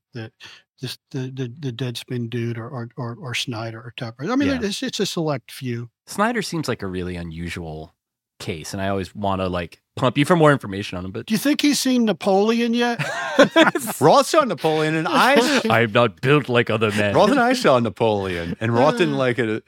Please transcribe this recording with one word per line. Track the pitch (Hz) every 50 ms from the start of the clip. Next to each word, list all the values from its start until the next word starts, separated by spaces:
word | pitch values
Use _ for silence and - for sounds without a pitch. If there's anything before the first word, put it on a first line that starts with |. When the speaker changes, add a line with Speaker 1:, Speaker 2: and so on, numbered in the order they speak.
| _ _ -
Speaker 1:
the, | 120 110 110 - _ - - - - _ _ _ _
this, | - 123 - - _ _
the, | - 135 127 131 131
the, | 131 135 120 120 151
the | 139 135 117
Deadspin | 113 139 123 117 - - - 131 123 120 113
dude | 117 120 117 117 117 117
or, | 113 117
or, | 147 123 117 117 _
or, | - 127 117 117 117
or | 190 127 120
Snyder | - - - 117 110 113 117 113 113
or | - 120 -
Tepper. | - 127 117 117 - 135 185
I | 247
mean, | 269 285 277
Speaker 2:
Yeah. | 277 254 240
Speaker 1:
it's, | 196 202 - -
it's | 254 - -
a | 202
select | - - 185 165 156 147 123 - -
few. | - - 135 127 120 117 120 117 _ _ _
Speaker 2:
Snyder | - - - 202 226 247 226 180
seems | - - 165 143 -
like | 117 - -
a |
really | 98 92 92 90 90 90
unusual | 87 87 85 80 80 85 85 - 95 87 80 78 78 78 82 _ _ _ _ _ _ _ _ _ -
case, | - - 98 80 78 - -
and | 101
I | 95 98
always | 98 98 95 87 -
wanna, | 107 101 98 98 92 95 92
like, | 90 87 87 82 - - _ _ _ -
pump | - 127 - 143
you | 143
for | - 180
more | 170 156 151 143
information | 131 - 110 92 98 104 - - 92
on | 90
him. | 95 95
But | 113 113
Speaker 1:
Do | - 220
you | 208
think | - 285 302 -
he's | - 294 277 -
seen | - 262 254 247 233
Napoleon | 220 196 - - 202 190 190 202 220 233 233 233 240 233
yet? | 240 240 240 233 233 240 - - - - - - -
Speaker 2:
<laughs> | 285 - - 320 320 247 - 339 262 208 - -
Speaker 3:
Roth | 127 156 202 277 269
saw | - - 330 294
Napoleon, | 240 180 135 - 160 156 156 156 156 156
and | 160 160 180
I | - 160 196 240 277 214 233 - 285 247 -
Speaker 2:
<laughs> | 220
"I'm | 220 113 117 113 101
not | 123 120 117 95 _
built | - 127 147 151 131 -
like | 123 120 120 -
other | 113 107 113 107
men." | 104 107 104 104 101
Speaker 3:
Roth | 143 185 214
and | 269 285
I | 240 240 262
saw | 254 247 175 139 123
Napoleon, | 117 113 95 - 123 113 107 101 98 95 90 85 85 85 85 -
and | 113 113 117
Roth | 117 127 151 151 -
didn't | 180 156 143
Speaker 1:
Uh. | 135
Speaker 3:
like | 131 127 120 -
it | 120 110 107 113 -